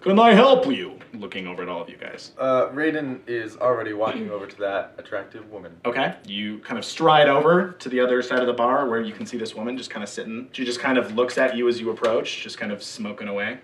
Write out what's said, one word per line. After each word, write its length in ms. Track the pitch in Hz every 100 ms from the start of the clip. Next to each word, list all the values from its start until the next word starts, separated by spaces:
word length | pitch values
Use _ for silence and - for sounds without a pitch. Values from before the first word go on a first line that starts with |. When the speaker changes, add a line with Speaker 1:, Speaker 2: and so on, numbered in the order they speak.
Speaker 1:
Can 160 | 185 202
I 160 | 233
help 320 | 208 262 254 277
you?" 320 | - 90 95 -
Looking 320 | 117 98 98 92
over 160 | 90
at 60 | 90
all 100 | 87
of 80 | 82
you 80 | -
guys. 360 | - - - -
Speaker 2:
Uh, 320 | 131 127 120
Raiden 520 | 131 156 151 139 123 -
is 300 | 120 107 -
already 360 | 123 117 110
walking 340 | 104 110 123 98
over 160 | 101 98
to 120 | -
that 340 | 101 98 - -
attractive 520 | - 104 98 117 107
woman. 220 | 104 85 85 120
Speaker 1:
Okay. 280 | 131 120 - 104
You 320 | 101 104 107
kind 200 | - 117
of 60 |
stride 440 | - - 160 156 147
over 480 | 143 147 175 190 -
to 100 | 131
the 100 | 123
other 200 | 127 123
side 180 | 123 127
of 60 | 123
the 60 |
bar 340 | 120 120 131 131
where 120 | 113
you 120 | 110
can 100 | -
see 140 | 110 117
this 160 | 110
woman 240 | 110 117 127
just 120 | -
kinda 160 | 107 104
sitting. 420 | - 107 113 131
She 120 | - 123
just 140 | 120
kind 180 | 139 127
of 160 | 107
looks 240 | 110 123 -
at 180 | 131 117
you 100 | 120
as 120 | 113
you 100 | 113
approach, 520 | 104 117 113 110 -
just 160 | 107 -
kind 120 | 104
of 100 | 101
smoking 460 | - - 104 104 104
away. 300 | 101 104 127